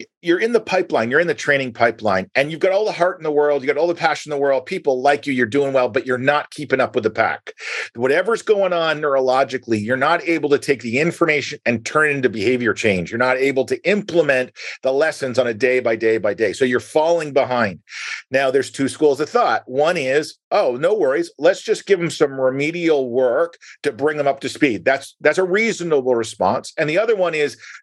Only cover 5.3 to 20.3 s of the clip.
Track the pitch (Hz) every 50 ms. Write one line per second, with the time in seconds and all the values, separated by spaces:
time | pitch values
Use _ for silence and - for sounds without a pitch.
5.3 | 135 127 120 107 110 143 139 139 135 131 123 120 104 - 113 127 127 123 127 139
6.3 | 147 147 - - - - 147 - 143 131 127 113 - 123 107 110 101 107 110 87
7.3 | 73 - - - - - - - - - - - - 117 123 131 143 170 190 214
8.3 | 226 - - - 214 202 196 185 180 170 165 160 156 151 156 147 135 135 131 127
9.3 | 127 131 139 127 127 127 - 117 113 107 101 113 127 127 135 156 170 170 - 165
10.3 | 165 143 - 135 143 127 - - 139 110 120 117 113 135 160 170 - - 170 156
11.3 | 151 143 123 - 147 - - 117 120 113 117 - - 156 151 151 143 139 127 120
12.3 | 101 110 98 120 127 123 120 110 101 - - 110 98 90 85 87 104 117 123 127
13.3 | 131 131 135 139 131 135 127 120 131 - - 165 208 208 208 - 170 170 156 143
14.3 | 135 127 127 - - - - - - - - 131 135 139 156 160 147 - 139 131
15.3 | 117 120 127 120 113 104 131 127 127 127 120 117 117 110 113 110 113 110 98 104
16.3 | 101 90 113 98 87 - 135 127 123 117 - - - 156 151 165 170 170 156 147
17.3 | 135 139 123 113 123 120 113 101 87 - _ - - - - - - - - -
18.3 | 131 135 139 131 131 139 123 - - - 135 127 127 - 156 147 139 131 151 -
19.3 | - 240 226 147 113 110 - 120 127 139 151 165 180 170 135 127 135 151 151 151